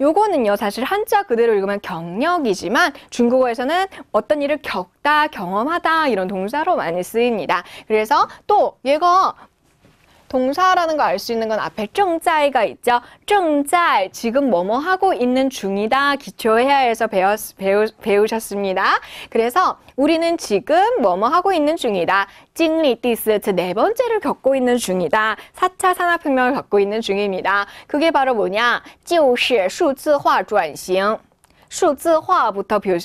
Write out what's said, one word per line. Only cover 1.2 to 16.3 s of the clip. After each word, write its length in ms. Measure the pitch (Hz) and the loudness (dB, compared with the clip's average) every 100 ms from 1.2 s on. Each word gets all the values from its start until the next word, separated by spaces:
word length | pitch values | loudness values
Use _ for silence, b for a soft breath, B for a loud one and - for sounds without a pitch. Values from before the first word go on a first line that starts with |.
그대로 320 | 392 233 233 | 0 0 2
읽으면 260 | 208 196 202 | 2 0 -4
경력이지만 1120 | - 170 165 180 302 359 262 180 170 254 339 B B | -8 -10 -8 -4 -2 0 -2 -2 -2 0 0 B B
중국어에서는 760 | - 240 254 254 233 254 339 381 B - | -2 2 2 0 -2 -2 -2 -2 B -6
어떤 320 | 208 - 302 | -2 0 0
일을 160 | 277 294 | 0 -4
겪다, 680 | - 214 180 _ 285 302 302 | -4 -8 -10 _ 0 2 0
경험하다 800 | - 180 196 247 349 339 320 302 | -4 -6 -2 -2 -2 0 0 0
이런 180 | 208 190 | 0 -2
동사로 480 | 196 190 285 330 | -4 -4 -2 0
많이 300 | 320 156 175 | -2 -2 -4
쓰입니다. 580 | 185 226 240 220 139 180 B B - | -4 0 0 0 -2 -4 B B -2
그래서 420 | 214 214 262 - B - | -2 2 2 0 B 0
또 300 | 415 269 - | 2 2 -2
얘가 500 | 254 294 349 359 320 - B _ _ _ _ _ _ _ - | -2 2 4 4 2 -2 B _ _ _ _ _ _ _ -6
동사라는 600 | 262 254 285 370 370 330 311 | -2 -2 2 2 4 2 0
거 80 | |
알 160 | 220 185 | 0 0
수 120 | - | -2
있는 140 | 226 226 | -4 -2
건 140 | 214 | -2
앞에 260 | 151 - 208 | -4 -6 -6
正在가 720 | - 392 330 359 311 294 262 | -2 0 0 -2 0 2 0
있죠. 360 | 196 123 - 240 B B | -2 -2 0 0 B B
正在, 840 | - 415 339 294 285 349 339 254 190 | 0 2 2 0 0 0 2 2 0
지금 400 | - 233 240 277 | -4 -2 0 2
뭐뭐 280 | 254 190 240 | 2 0 -2
하고 360 | 320 370 381 | -2 0 0
있는 340 | 254 247 254 269 | 0 0 0 0
중이다. 680 | - 196 196 220 262 285 277 | -4 -4 -2 0 0 0 -2
기초회화에서 880 | 233 | -6